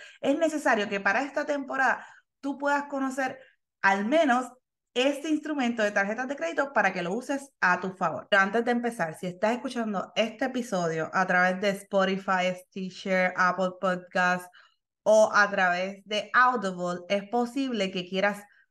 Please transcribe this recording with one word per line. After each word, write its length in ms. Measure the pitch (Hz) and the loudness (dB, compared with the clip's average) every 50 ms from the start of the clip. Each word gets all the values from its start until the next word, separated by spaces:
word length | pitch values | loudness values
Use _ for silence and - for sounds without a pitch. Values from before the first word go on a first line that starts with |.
| - - - - | -16 -20 -14 -6
Es 160 | - 262 285 320 | -2 -2 0 2
necesario 500 | 330 311 311 294 294 285 240 208 202 208 | 0 0 0 0 0 2 2 2 0 -2
que 120 | 202 196 | -2 -2
para 240 | 196 202 196 233 277 | 0 0 0 0 -2
esta 220 | 285 - 302 294 | -2 -4 -4 -4
temporada 600 | 294 285 277 262 247 262 269 269 240 208 - - - - - _ _ _ _ | -2 -4 -4 -6 -6 -2 0 2 2 0 -2 -4 -14 -20 -20 _ _ _ _
tú 180 | - 277 277 277 | -8 -8 -6 -4
puedas 280 | 285 285 285 285 285 | -2 0 0 0 -2
conocer 540 | - 294 269 269 262 254 277 262 254 - - - _ _ _ _ _ _ _ | -4 -6 -4 -4 -4 -4 -4 -4 -6 -6 -10 -18 _ _ _ _ _ _ _
al 240 | - 196 196 196 202 | 2 2 2 2 2
menos 400 | 220 294 330 320 269 240 254 247 254 - _ _ _ _ _ _ _ - | 2 4 4 4 4 4 2 0 -2 -10 _ _ _ _ _ _ _ -2
este 340 | 240 254 277 277 - - 320 | 0 2 2 0 -2 -2 -2
instrumento 560 | 311 294 - 302 302 285 254 233 233 233 214 | -2 -2 -2 -4 -4 -2 0 0 0 0 0
de 80 | 208 | 2
tarjetas 380 | 208 208 196 196 220 240 254 254 | 2 2 0 0 -2 -4 -4 -6
de 80 | 277 277 | -6 -6
crédito 340 | 330 339 320 311 277 277 | -6 -4 -2 -2 -2 0
para 220 | - 226 202 190 190 | 2 2 2 2 2
que 80 | 185 | -2
lo 120 | 175 170 190 | -4 -4 -4
uses 380 | 240 - - 277 269 - - _ - | -4 -4 -4 -6 -6 -6 -10 _ 0
a 220 | 190 185 180 180 | 2 2 2 2
tu 100 | - 185 | 0 -4
favor. 360 | 190 - 185 160 156 - - - | -4 -2 -2 -2 -2 -4 -4 2
Pero 120 | 208 196 | 4 4
antes 220 | 196 196 208 233 233 | 4 4 2 0 0
de 80 | 247 | 0
empezar, 460 | 240 240 240 233 233 - 170 160 156 - | 0 0 0 -4 -4 -4 -4 -4 -6 -8
si 80 | - 180 | -8 -8
estás 240 | 180 - - 214 | -6 0 0 0
escuchando 640 | 240 240 - 262 254 240 226 220 202 185 - - - | 0 0 -4 -6 -6 -6 -4 -4 -4 -4 -6 -4 -2
este 300 | 196 220 233 233 - 277 | -2 -2 -2 -2 -4 -4
episodio 640 | 262 262 254 - - 196 180 170 165 160 160 160 165 | -4 -4 -4 -4 -2 -2 -2 0 0 -2 -2 -4 -2
a 160 | - 190 185 180 | 0 0 0 2
través 320 | 180 180 180 185 185 190 | 2 4 4 2 2 0
de 120 | 214 202 | 0 -2
Spotify, 840 | 190 196 - - 202 196 185 190 196 190 196 196 190 185 180 185 180 | -2 -2 -4 -2 0 2 2 2 0 -2 -2 0 0 2 2 0 -2
Stitcher, 800 | 180 - _ - 196 190 185 - - - 196 185 185 185 180 185 | -4 -8 _ -12 -10 -10 -10 -10 -8 -4 0 2 2 2 2 2
Apple 360 | 185 185 180 175 190 190 185 185 - | 2 2 2 2 2 -2 -2 -2 -2
Podcasts 640 | 196 185 180 180 180 - - 185 180 180 180 180 180 - _ - _ _ _ _ _ _ _ _ - 208 | -2 -2 -2 -2 -6 -6 -2 0 2 2 0 -2 -4 -10 _ -20 _ _ _ _ _ _ _ _ 2 4
o 220 | 214 220 214 - | 6 6 6 6
a 180 | - 202 202 196 | 6 4 4 4
través 520 | 196 190 185 180 175 180 185 196 196 196 - | 4 2 2 2 2 0 -2 -4 -8 -10 -10
de 260 | 202 214 208 202 - - | -6 -4 -4 -4 0 4
Audible, 680 | 247 254 254 254 247 190 190 185 175 180 175 175 180 175 - | 4 6 6 4 2 -2 -4 -4 -4 -4 -4 -4 -4 -4 -2
es 200 | 202 202 196 202 | -2 -2 -2 -2
posible 640 | 240 240 240 240 240 277 269 262 240 208 190 190 | -2 -2 -2 0 -2 -4 -4 -2 -2 -2 -2 -2
que 180 | 190 185 180 180 | -4 -6 -6 -4
quieras 320 | 190 190 196 202 196 202 - - _ _ _ _ | -2 0 0 0 0 -2 -10 -20 _ _ _ _